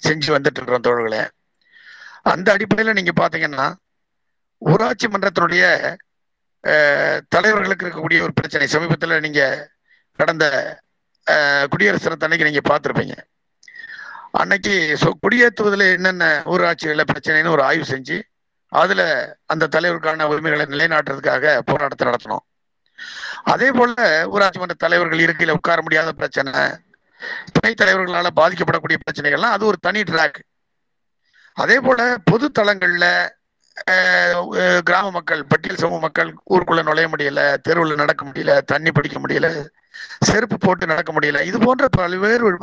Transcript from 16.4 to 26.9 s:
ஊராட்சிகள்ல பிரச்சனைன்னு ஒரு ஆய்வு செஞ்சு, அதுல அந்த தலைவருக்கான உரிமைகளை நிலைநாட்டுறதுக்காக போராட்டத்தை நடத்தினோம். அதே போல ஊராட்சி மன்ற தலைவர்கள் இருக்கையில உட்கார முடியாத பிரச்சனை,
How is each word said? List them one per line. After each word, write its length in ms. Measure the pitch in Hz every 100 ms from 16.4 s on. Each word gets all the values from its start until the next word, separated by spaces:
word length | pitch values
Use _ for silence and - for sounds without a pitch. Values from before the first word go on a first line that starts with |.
| 160
ஊராட்சிகள்ல 580 | 180 175 165 160 151
பிரச்சனைன்னு 440 | 147 151 160 156 165
ஒரு 160 | 156
ஆய்வு 220 | 135 160 139
செஞ்சு, 320 | 131 131 170 - _ _ _ _
அதுல 300 | 139 180 190 175 139 - - _
அந்த 220 | 160 156
தலைவருக்கான 560 | 156 175 170 160 160
உரிமைகளை 420 | 151 151 156 151 147
நிலைநாட்டுறதுக்காக 800 | 143 165 156 143 139 139 131 147 135 -
போராட்டத்தை 420 | 139 143 - 127
நடத்தினோம். 380 | 120 110 104 - _ _ _ _ _ - - - -
அதே 280 | - 151 254
போல 220 | 247 240 240 214 156 180
ஊராட்சி 320 | 202 196 180
மன்ற 140 | 180
தலைவர்கள் 460 | 170 165 175 170 160
இருக்கையில 300 | 165 160 165
உட்கார 320 | 156 - 170
முடியாத 300 | 151 156 165
பிரச்சனை, 400 | 147 151 - 139 139 143 - _